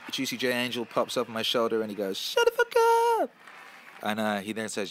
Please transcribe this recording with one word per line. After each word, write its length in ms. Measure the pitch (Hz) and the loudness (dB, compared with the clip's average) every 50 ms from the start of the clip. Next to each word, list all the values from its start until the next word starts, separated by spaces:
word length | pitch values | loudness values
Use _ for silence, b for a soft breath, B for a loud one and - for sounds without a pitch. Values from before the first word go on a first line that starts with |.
| - - | -10 -8
Juicy 280 | - - 135 123 127 | -6 -4 -4 -4 -2
J 140 | 113 131 127 | -2 0 0
angel 340 | 123 120 123 123 117 120 117 | 0 0 0 -2 -2 -4 -6
pops 320 | - - 135 117 - - | -2 0 0 0 0 0
up 100 | 131 120 | -2 -2
on 60 | 117 113 | -2 -4
my 80 | 110 | -4
shoulder 400 | 113 - - 127 113 113 113 110 | -2 0 2 2 2 2 2 0
and 80 | 107 107 | -2 -2
he 60 | 104 | -4
goes, 220 | 101 104 95 98 | -4 -4 -4 -4
Shut 280 | - - - - 480 466 | -4 -6 -2 0 2 2
the 60 | 480 | 2
fuck 220 | - - 466 466 - 480 453 466 466 466 466 480 466 440 | 2 0 -2 2 4 4 6 6 6 6 4 4 2 2
up! 100 | 330 240 - - B B B B B B B B B B - - - | 0 -2 -4 -14 B B B B B B B B B B -18 -8 -4
And, 160 | 104 107 107 | -4 -2 0
uh, 200 | 110 107 104 101 | 0 0 0 -2
he 120 | 95 104 | -2 -4
then 160 | 107 110 110 104 | -6 -6 -6 -6
says 200 | - 110 101 92 | -4 -4 -4 -4